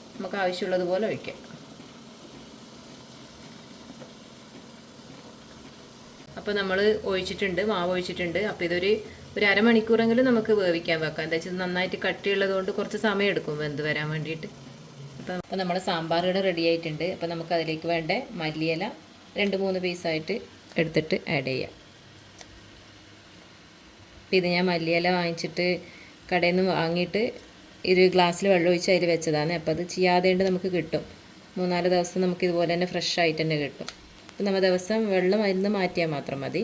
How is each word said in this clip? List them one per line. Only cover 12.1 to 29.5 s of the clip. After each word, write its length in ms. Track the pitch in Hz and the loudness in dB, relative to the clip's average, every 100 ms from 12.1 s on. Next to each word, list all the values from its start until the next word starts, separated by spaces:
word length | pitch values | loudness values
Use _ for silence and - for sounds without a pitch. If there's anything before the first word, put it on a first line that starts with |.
| 180 202 196 196 190 | -2 -2 0 2 0
കൊണ്ട് 140 | 190 208 | -2 -4
കുറച്ച് 200 | 196 214 220 | -4 -2 0
സമയം 220 | 196 202 | 2 2
എടുക്കും 260 | 156 156 151 | 0 -2 -4
വെന്ത് 180 | 151 143 151 | -4 -2 -2
വരാൻ 180 | 151 151 156 | -2 -2 -4
വേണ്ടിയിട്ട്. 320 | 151 156 202 - - - - - - - | -6 -8 -10 -14 -18 -20 -20 -18 -16 -12
അപ്പോൾ, 160 | - 180 | -8 -8
അപ്പോൾ 140 | - 190 | -6 -4
നമ്മുടെ 200 | 185 180 208 | -2 -2 -2
സാമ്പാർ 340 | 170 160 165 180 | -2 0 0 2
ഇവിടെ 140 | 185 190 | 2 2
റെഡി 160 | 170 165 | 2 2
ആയിട്ടുണ്ട്. 340 | 165 165 156 190 - | 2 -2 -4 -4 -4
അപ്പോൾ 140 | 170 | -6
നമുക്ക് 200 | 165 165 170 | -6 -2 -2
അതിലേക്ക് 300 | 160 156 165 | 0 -4 -2
വേണ്ട 180 | 170 160 214 - 180 | -2 0 -4 -4 -6
മല്ലിയില 420 | 156 156 160 160 214 - - - - - | -6 -2 -2 -2 -4 -8 -18 -20 -10 -2
രണ്ട് 140 | 202 190 | 0 0
മൂന്ന് 160 | 190 185 180 | 0 0 -2
പീസായിട്ട് 500 | 175 170 156 156 214 - - - - | -2 -2 -2 -4 -6 -8 -18 -6 -2
എടുത്തിട്ട് 340 | 156 160 156 190 - 147 | 0 0 0 -2 -2 -2
ആഡ് 140 | 135 | -2
ചെയ്യാം. 200 | 131 - - - - - - - - - - - - - - - - - - - - - - - - - - | -4 -6 -12 -20 -20 -20 -20 -20 -20 -20 -20 -20 -20 -20 -20 -20 -20 -20 -20 -20 -20 -20 -20 -20 -20 -20 -20
അപ്പോൾ 120 | - 190 | 0 2
ഇത് 100 | 175 175 | 4 2
ഞാൻ 100 | 180 | 2
മല്ലിയില 340 | 170 165 170 175 180 | 2 2 2 2 2
വാങ്ങിച്ചിട്ട് 460 | 170 165 185 - 180 175 - - - - - | 0 -2 -4 -2 0 -2 -6 -20 -20 -20 -4
കടയിൽ 240 | 180 175 185 | 0 2 2
നിന്ന് 160 | 190 156 | 2 2
വാങ്ങിയിട്ട് 440 | 165 175 170 202 240 - - - - - - | 0 0 -2 -2 -2 -6 -16 -20 -20 -4 2
ഒരു 120 | 180 185 | 6 6
ഗ്ലാസ്സിൽ 320 | 180 175 175 196 | 8 4 4 4
വെള്ളം 180 | 180 170 | 6 6
ഒഴിച്ച് 180 | 175 185 | 4 4
അതിൽ 160 | 180 170 | 4 4
വെച്ചതാണ്. 400 | 165 165 151 156 | 2 2 0 0